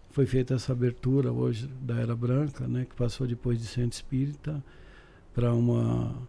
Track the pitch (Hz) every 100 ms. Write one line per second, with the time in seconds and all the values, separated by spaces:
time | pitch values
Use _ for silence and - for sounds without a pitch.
0 | - - 131 131 127 131 - 123 123 117
1 | 127 139 123 120 127 113 135 131 131 117
2 | 117 117 120 131 151 - 123 123 127 -
3 | 120 - 127 120 123 117 113 - 120 -
4 | - 131 139 143 147 151 - - - -
5 | - - - - 120 117 120 117 117 117
6 | 117 120